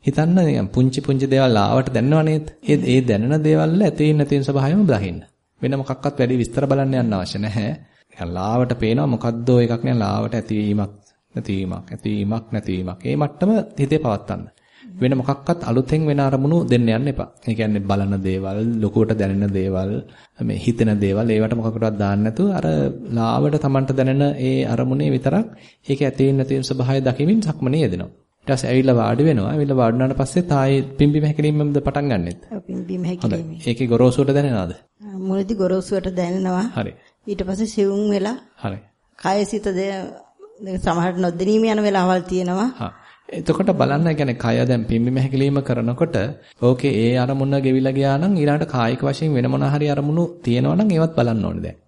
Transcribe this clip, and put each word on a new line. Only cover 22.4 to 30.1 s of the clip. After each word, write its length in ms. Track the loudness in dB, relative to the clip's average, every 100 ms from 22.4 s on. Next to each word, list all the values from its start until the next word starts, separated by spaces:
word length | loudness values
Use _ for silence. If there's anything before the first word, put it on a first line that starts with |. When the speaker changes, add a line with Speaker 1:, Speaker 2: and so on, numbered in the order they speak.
| 0
Speaker 1:
අර 140 | 0 0 0 0 -4 -6
ලාවට 480 | -2 0 0 0 0
Tamanට 320 | 0 0 0
දැනෙන 320 | 0 0 2 0 0
ඒ 180 | -2 0 0
අරමුණේ 440 | -2 0 0 0
විතරක් 360 | 0 0 0 -2 -8 -20 _ -6
ඒක 160 | -2
ඇති 220 | -2 2
වෙන 140 | 2 2
නැති 160 | 0
වෙන 140 | -2 -2
ස්වභාවය 340 | -2 0 2
දකිමින් 400 | 0 0 2 2
සක්මනේ 400 | 0 -2 -2 0
යෙදෙනවා. 300 | 0 -2 -8 -14 _ _ -4
ඊට 20 |
පස්සේ 200 | -2 2
ඇවිල්ලා 260 | 2 4 4
වාඩි 280 | 2 2
වෙනවා. 280 | 2 2 0
ඇවිල්ලා 260 | -2 0 2
වාඩි 180 | 2 2
වුණාට 220 | 0